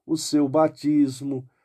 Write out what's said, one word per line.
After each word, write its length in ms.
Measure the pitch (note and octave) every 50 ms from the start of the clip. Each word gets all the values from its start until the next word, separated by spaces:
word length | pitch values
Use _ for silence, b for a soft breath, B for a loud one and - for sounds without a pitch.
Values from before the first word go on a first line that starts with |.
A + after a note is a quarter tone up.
| _
o 100 | - E3
seu 320 | D#3 - - - D3+ D3 C#3
batismo, 1000 | C3+ D#3 D#3 D#3 D#3 - - D3 D3+ D3 C#3+ C3 B2+ - C#3 C#3 C#3 C3 C3 - _ _ _